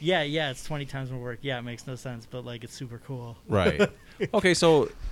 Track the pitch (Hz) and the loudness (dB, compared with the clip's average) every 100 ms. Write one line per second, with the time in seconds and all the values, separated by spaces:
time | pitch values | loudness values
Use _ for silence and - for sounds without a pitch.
0 | 156 180 147 156 147 127 - 151 135 135 | 0 2 2 0 -2 -4 -6 -6 -6 -6
1 | 127 127 123 117 139 123 120 117 - 123 | -6 -8 -8 -6 -4 -4 -6 -10 -10 -10
2 | 131 117 113 127 120 120 117 - 127 117 | -8 -10 -10 -10 -10 -10 -12 -12 -12 -12
3 | - 131 120 117 - 104 202 - 233 - | -10 -10 -10 -14 0 4 4 4 2 0
4 | - - 214 208 185 170 170 151 113 - | -20 -6 0 4 4 6 6 6 4 -2
5 | - | -8